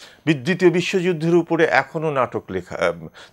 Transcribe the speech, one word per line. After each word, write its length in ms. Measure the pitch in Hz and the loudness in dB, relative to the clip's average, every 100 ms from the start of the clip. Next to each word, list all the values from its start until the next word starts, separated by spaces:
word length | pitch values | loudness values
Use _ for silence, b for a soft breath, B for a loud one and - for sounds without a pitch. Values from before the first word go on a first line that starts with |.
| B B 147 | B B -2
বি-, 80 | |
দ্বিতীয় 360 | 147 120 180 180 | -2 -2 2 4
বিশ্বযুদ্ধের 640 | 180 180 196 175 160 165 | 2 0 -2 -2 -2 2
উপরে 300 | 175 165 165 | 2 2 0
এখনো 460 | 160 131 - 165 156 | 2 2 0 -4 -4
নাটক 320 | 135 117 107 - | -2 -2 -4 -8
লেখা, 260 | 92 - - | -8 -8 -2
আম, 320 | 87 85 80 B B | -2 -2 -12 B B